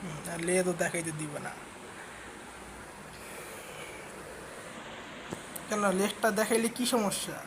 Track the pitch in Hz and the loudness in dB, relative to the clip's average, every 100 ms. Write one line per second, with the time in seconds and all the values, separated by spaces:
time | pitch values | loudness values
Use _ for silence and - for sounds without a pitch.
0 | 185 151 175 170 170 185 180 170 170 175 | -6 -6 -4 -2 4 6 6 4 2 2
1 | 160 151 151 143 - - - - - - | -2 -4 -4 -4 -6 -8 -10 -12 -12 -12
2 | - - - - - - - - - - | -12 -12 -12 -12 -12 -12 -12 -12 -12 -12
3 | - - - - - - - - - - | -12 -12 -10 -10 -10 -10 -10 -10 -10 -10
4 | - - - - - - - - - - | -12 -12 -10 -10 -10 -10 -10 -10 -10 -10
5 | - - - - - - - 214 202 185 | -10 -10 -6 -6 -6 -8 0 6 6 8
6 | 202 - 226 208 214 226 226 233 247 247 | 4 6 4 6 6 6 6 4 4 6
7 | 202 - - - | 6 2 -2 -4